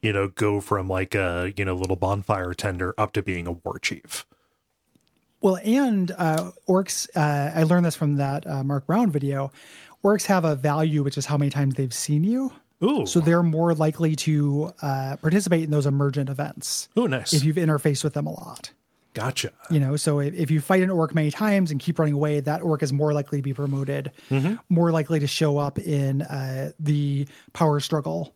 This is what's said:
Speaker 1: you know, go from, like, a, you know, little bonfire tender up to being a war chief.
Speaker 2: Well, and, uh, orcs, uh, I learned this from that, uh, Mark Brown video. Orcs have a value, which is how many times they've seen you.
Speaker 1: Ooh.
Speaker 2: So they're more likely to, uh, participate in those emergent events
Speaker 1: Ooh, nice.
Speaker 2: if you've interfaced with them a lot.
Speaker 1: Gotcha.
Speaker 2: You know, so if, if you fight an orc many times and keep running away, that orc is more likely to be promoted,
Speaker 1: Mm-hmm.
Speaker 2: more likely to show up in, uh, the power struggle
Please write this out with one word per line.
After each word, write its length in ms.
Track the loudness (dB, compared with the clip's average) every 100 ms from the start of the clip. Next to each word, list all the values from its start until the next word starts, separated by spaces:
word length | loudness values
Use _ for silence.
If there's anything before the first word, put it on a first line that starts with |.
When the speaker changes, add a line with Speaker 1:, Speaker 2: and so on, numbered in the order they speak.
Speaker 1:
you 120 | 0
know, 140 | 0 -2
go 300 | 0 0 0
from, 260 | 0 -2 0
like, 260 | -4 -2
a, 400 | -2 -2 -2 -4 -4
you 80 | -4
know, 100 | -2
little 200 | -2 -2
bonfire 580 | 0 -2 0 -2 -2 -4
tender 400 | -4 -4 -4 -2
up 160 | -2
to 80 | -2
being 240 | -4 -4 -6
a 60 |
war 260 | -8 -8 -6
chief. 480 | -6 -8 -12 -14 -14 _ _ _ _ _ _ _ _ _ _ _
Speaker 2:
Well, 160 | 0 2
and, 480 | 2 2 2 2 0 0
uh, 340 | 0 0 -4 -10 0
orcs, 400 | 2 2 -6 -4 0
uh, 360 | 2 2 0 2
I 40 |
learned 220 | 4 4 2
this 100 | 0
from 220 | 0 0
that, 280 | 0 -2 -4
uh, 180 | -4
Mark 220 | -2 -4 0
Brown 240 | 2 2
video. 420 | 0 -2 -4 -6 -10 -20 -20 -20 _
Orcs 220 | 2 2 4
have 200 | 2 2
a 100 | 0
value, 480 | 0 2 2 2
which 140 | 0 -2
is 80 | -2
how 120 | 0
many 120 | 2
times 260 | 2 0 0
they've 180 | -4
seen 300 | -4 0 2
you. 280 | 2 0 -2 -8 _ _
Speaker 1:
Ooh. 220 | 0 0 2
Speaker 2:
So 140 | 2
they're 240 | 4 4
more 300 | 4 2 2
likely 420 | 2 0 2 0 0
to, 560 | 0 2 2 0 -4 -6
uh, 340 | -4 -4 -4 -4
participate 460 | 2 2 2 0
in 80 | 2
those 140 | 2 2
emergent 440 | 2 0 0 -4
events 600 | -4 -6 -8 -8 -8 -4 -2
Speaker 1:
Ooh, 100 | 0
nice. 260 | -2 0
Speaker 2:
if 100 | 2
you've 120 | 2 2
interfaced 460 | 2 2 2 0
with 100 | -2
them 140 | -4 -6
a 40 |
lot. 400 | -8 -14 -16 -18 _ _ _ _
Speaker 1:
Gotcha. 380 | -6 -4 -4 -8 _ -2
Speaker 2:
You 100 | 0
know, 160 | 2 0
so 220 | 0 0
if, 140 | -2
if 160 | -2 0
you 100 | 0
fight 200 | 4 2
an 60 | 4
orc 240 | 2 0
many 180 | 2 0
times 380 | 0 2 2 2
and 100 | -2
keep 200 | -2 0
running 140 | 0
away, 260 | 2 0 0
that 220 | -2 -2
orc 200 | -2 0
is 120 | 0
more 200 | 0 0
likely 260 | 0 -2 -4
to 40 |
be 100 | -4
promoted, 580 | -4 -4 -2 -2 -4 -6 -12 -2
Speaker 1:
Mm-hmm. 260 | 0 0 -4 _
Speaker 2:
more 220 | 2 4
likely 280 | 2 0 0
to 80 | 0
show 300 | 0 0 2
up 200 | -2 -4
in, 420 | -2 0 0 -2
uh, 480 | -2 -6 -6 -6 -8 -6
the 480 | 0 0 0 -2 -4 -10 -20
power 260 | 2 2 2
struggle 540 | 0 -2 -2 -6 -8